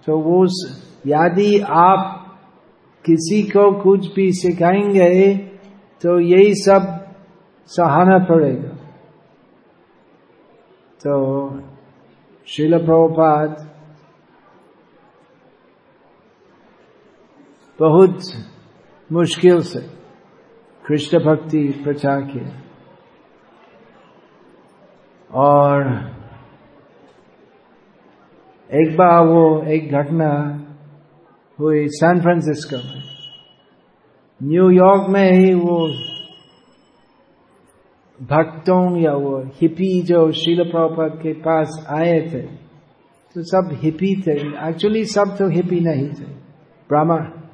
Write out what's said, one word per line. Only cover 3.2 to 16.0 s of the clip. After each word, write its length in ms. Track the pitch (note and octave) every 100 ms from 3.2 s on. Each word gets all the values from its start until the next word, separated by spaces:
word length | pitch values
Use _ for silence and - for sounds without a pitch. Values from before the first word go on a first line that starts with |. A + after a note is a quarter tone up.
| E3 G#3
को 380 | G3+ G3+ G3+ G3
कुछ 340 | F#3 G3 E3 -
भी 160 | F#3+
सिखाएंगे 1040 | F3+ F3+ F3 E3+ F#3+ G3+ G3 F3 F3+ G3 G3 - - - - _ _
तो 180 | F3 F3
यही 340 | E3+ F3+ G#3
सब 600 | G3 G3 G3 F#3 - - - _ _ _ _ _
सहना 520 | - E3+ D3 F#3 F#3+
पड़ेगा। 520 | F#3 E3 C#3+ B2+ - - - - _ _ _ _ _ _ _ _ _ _ _ _ _ _ _ _ _ _ _ _
तो 520 | C#3+ C#3+ C3+ C3+ C#3 C#3 - - _ _ _ _ _ _ -
श्रील 300 | - D#3 E3+
प्रभुपाद 1000 | E3 E3 E3 D#3+ D#3+ D3+ D3+ D3+ - - - - _ _ _ _ _ _ _ _ _ _ _ _ _ _ B3+ _ _ _ _ _